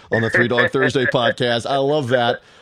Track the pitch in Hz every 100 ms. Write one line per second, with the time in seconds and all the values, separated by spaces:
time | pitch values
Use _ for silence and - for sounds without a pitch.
0 | - 117 113 - 120 120 127 135 131 135
1 | 120 131 117 - 123 117 123 139 139 151
2 | 123 123 117 123 - -